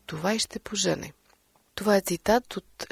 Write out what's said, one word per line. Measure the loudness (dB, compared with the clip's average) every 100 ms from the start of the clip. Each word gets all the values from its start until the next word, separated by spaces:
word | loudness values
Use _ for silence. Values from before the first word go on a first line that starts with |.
| -12
това | -4 -2
и | -2
ще | -4 -8
пожъне. | -8 -4 -2 -2 -6 -18 _ _ _ _ _
Това | -4 2 2
е |
цитат | 2 -2 4 4 2 -12
от | -12 -14 -2